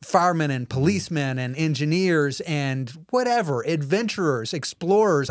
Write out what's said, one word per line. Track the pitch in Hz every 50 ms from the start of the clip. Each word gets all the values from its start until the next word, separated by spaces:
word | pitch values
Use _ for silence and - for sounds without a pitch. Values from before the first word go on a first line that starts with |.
firemen | - - - 185 170 180 175 165 156 147
and | 135 127 123 -
policemen | - 135 135 170 202 190 - - 175 151 139 135 131 127
and | 127 123 127 139
engineers | 160 160 151 123 147 151 156 180 190 185 170 156 147 143 131 -
and | - 170 156 147 143 135 135 135 131 120 127 160 160 -
whatever, | - 247 254 240 240 240 214 156 139 120 113
adventurers, | 143 165 156 143 135 165 202 233 214 - - 185 156 135 120 110 113 -
explorers, | 156 123 - - - - 170 196 208 220 208 170 143 139 127